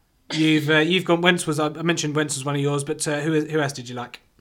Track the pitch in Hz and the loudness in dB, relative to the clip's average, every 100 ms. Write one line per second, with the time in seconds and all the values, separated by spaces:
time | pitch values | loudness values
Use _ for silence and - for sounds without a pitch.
0 | _ _ - 156 156 151 143 156 160 185 | _ _ -6 0 4 4 4 4 4 2
1 | 175 170 175 180 165 151 151 156 170 165 | 2 2 4 2 0 -2 -2 -2 -2 0
2 | 156 147 151 143 139 143 143 143 139 151 | -2 -2 -2 -4 -4 -2 -2 -2 -4 -4
3 | 160 147 151 156 151 156 135 135 123 123 | -4 -2 0 0 0 -2 -2 -4 -10 -10
4 | 120 - _ _ | -12 -14 _ _